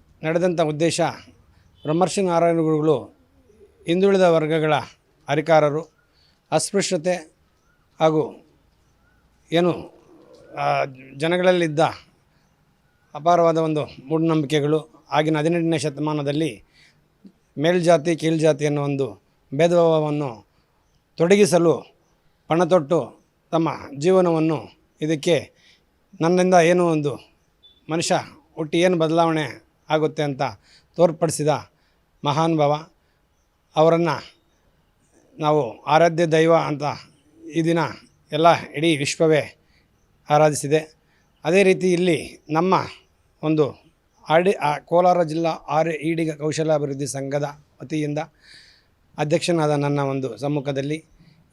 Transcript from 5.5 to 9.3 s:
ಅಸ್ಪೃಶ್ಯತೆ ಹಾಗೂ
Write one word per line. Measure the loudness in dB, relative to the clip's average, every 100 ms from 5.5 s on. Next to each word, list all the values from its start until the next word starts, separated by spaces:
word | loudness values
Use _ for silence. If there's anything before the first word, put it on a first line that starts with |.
| 4 2 -2 -10 _ _ _ _ _ _
ಅಸ್ಪೃಶ್ಯತೆ | -4 -2 -2 -2 -2 -2 -6 -8 _ _ _ _ _ _ -2
ಹಾಗೂ | 0 2 -2 -8 _ _ _ _ _ _ _ _ _